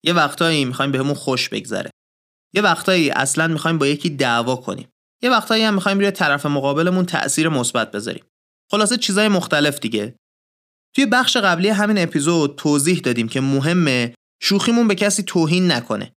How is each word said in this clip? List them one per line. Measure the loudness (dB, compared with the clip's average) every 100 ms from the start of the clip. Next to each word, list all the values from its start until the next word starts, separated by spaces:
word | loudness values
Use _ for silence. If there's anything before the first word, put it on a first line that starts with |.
یه | 0
وقتایی | 2 0 0 0 2
می‌خوایم | 0 -2 -2
بهمون | 0 -2
خوش | -2 -2 -2 -2
بگذره. | -6 -6 -8 -8 _ _ _ _ _ _
یه | 0
وقتایی | 2 2 2 2 2
اصلاً | 0 -2 0 0
می‌خوایم | 0 -2 0
با | 0
یکی | 0 -4
دعوا | -2 0 0 0 -4
کنیم. | -6 -10 -12 _ _ _
یه | 0
وقتایی | 0 0 0
هم | 2
می‌خوایم | 0 0 0
روی | 0
طرف | 0 0 0 0
مقابلمون | -2 0 0 0 0 0
تأثیر | -2 -2 0 0
مثبت | 0 -2 -2 -4
بذاریم. | -6 -8 -10 _ _ _ _ _
خلاصه | 0 0 0
چیزای | -2 2 2
مختلف | 2 2 0 2 0
دیگه. | -4 -4 -6 -12 _ _ _ _ _ _ _
توی | 0 2
بخش | 2 2 2
قبلی | 2 2 0
همین | 0 2 2
اپیزود | 0 0 0 2 0 -2
توضیح | 0 2 2 0
دادیم | 0 -2 -2
که | -2
مهمه | 0 0 0 2 2 0 -2 -6 _ _
شوخیمون | -2 0 2 2 2
به |
کسی | 2 0 -2
توهین | -2 0 2 2 2
نکنه. | 0 -2 -6 -6